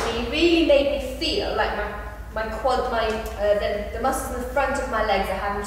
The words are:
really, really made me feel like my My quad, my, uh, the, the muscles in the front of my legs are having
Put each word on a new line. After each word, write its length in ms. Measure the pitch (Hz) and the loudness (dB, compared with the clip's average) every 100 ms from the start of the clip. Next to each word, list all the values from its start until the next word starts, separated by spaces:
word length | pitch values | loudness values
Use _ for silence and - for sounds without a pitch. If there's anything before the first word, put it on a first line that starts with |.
| 226 | -2
really, 240 | 233 240 | -2 -2
really 360 | 302 339 330 294 | 2 4 6 6
made 360 | 277 285 - | 6 6 0
me 140 | 254 - | -4 -4
feel 380 | 311 - - 214 | -2 -2 -2 0
like 200 | - 202 | 0 -2
my 300 | 202 202 - - - 220 | -4 -6 -10 -12 -8 -6
My 100 | 220 | -4
quad, 440 | 220 269 254 247 | -2 0 2 0
my, 140 | 233 220 | 0 0
uh, 520 | 220 - - 208 202 | -2 -4 -2 2 2
the, 380 | - 202 196 226 | 2 -2 -4 -2
the 40 | |
muscles 340 | 254 269 - 247 | -2 -2 -4 -6
in 60 | |
the 60 | - | -2
front 300 | 285 262 - | 0 0 0
of 120 | 254 | -2
my 160 | 226 214 | -2 2
legs 200 | 190 190 | 2 0
are 100 | 190 | -2
having 240 | 202 208 | -2 -4